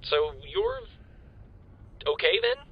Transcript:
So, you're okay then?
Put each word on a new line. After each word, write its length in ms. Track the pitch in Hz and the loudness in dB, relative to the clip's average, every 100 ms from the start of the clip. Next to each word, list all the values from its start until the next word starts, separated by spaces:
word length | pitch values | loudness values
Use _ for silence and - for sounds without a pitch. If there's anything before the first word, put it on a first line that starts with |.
So, 300 | - 151 151 147 147 | 2 2 2 -2 -6
you're 340 | 170 208 539 466 - - - - - - - - - - - - | 0 0 -2 -10 -18 -20 -20 -20 -20 -20 -20 -20 -20 -20 -8 -2
okay 240 | 147 165 180 | 2 4 4
then? 140 | 233 247 285 | 2 -2 -6